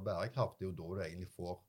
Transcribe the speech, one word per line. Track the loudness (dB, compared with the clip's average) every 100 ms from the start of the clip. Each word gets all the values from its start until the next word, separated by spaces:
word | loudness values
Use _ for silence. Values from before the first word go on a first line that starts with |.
og | 0
bærekraft, | 2 2 4 2 2
det |
er | -2
jo | -2
da | -2
du | -2
egentlig | -2 -4 -6 -4
får, | -4 -4